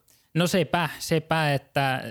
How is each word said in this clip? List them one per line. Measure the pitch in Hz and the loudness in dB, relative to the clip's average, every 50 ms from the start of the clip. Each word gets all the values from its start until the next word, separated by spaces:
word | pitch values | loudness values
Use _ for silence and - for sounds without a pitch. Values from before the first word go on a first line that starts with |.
| _ _ - _ _ _ - | _ _ -20 _ _ _ -2
No | 160 180 | 0 0
sepä, | 165 - 185 147 - - 175 165 147 - - | 2 2 0 0 0 0 -2 -2 -2 -6 -10
sepä, | - - 165 156 156 - 160 165 156 147 139 | -4 0 0 -2 0 0 0 0 2 2 0
että, | 135 - _ - 143 135 135 131 131 - 113 | 0 -2 _ -2 0 0 0 -2 -2 -6 -10